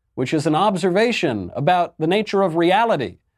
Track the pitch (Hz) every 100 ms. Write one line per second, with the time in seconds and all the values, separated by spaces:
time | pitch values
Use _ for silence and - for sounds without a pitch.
0 | _ - 127 160 156 156 202 190 185 175
1 | 233 226 165 107 87 - 143 180 170 -
2 | 156 196 214 196 190 165 170 190 233 175
3 | 107 87 _